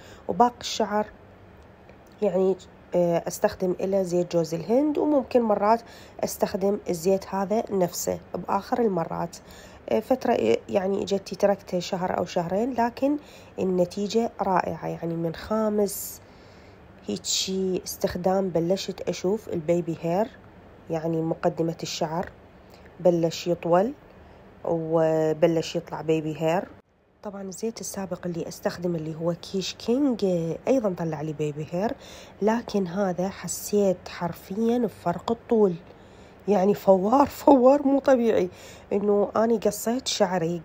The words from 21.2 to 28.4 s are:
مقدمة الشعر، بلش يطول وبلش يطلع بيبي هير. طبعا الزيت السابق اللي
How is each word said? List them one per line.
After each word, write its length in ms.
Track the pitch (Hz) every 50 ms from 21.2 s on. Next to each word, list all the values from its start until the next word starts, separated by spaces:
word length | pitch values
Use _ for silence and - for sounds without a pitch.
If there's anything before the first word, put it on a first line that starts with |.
مقدمة 560 | 165 165 165 - - 175 160 - 165 165 165 - -
الشعر، 460 | - - - 175 151 160 170 - - - - - - - - - - - - - - - -
بلش 480 | 165 180 175 165 165 165 - - - 175
يطول 460 | 170 170 - 170 170 180 202 254 285 - - - - - - - - - - - - - -
وبلش 1120 | - 165 165 160 160 160 165 160 160 160 160 156 156 156 151 175 170 165 160 156 - -
يطلع 260 | 170 165 - 160 151
بيبي 400 | 151 156 160 160 151 156 151 151
هير. 260 | 165 160 165 190 - - - - - _ _ _ _ _ _ _ -
طبعا 180 | 214 190 202
الزيت 400 | 196 190 180 - 220 226 226 -
السابق 440 | 196 - - 196 196 175 180 - -
اللي 220 | 180 170 165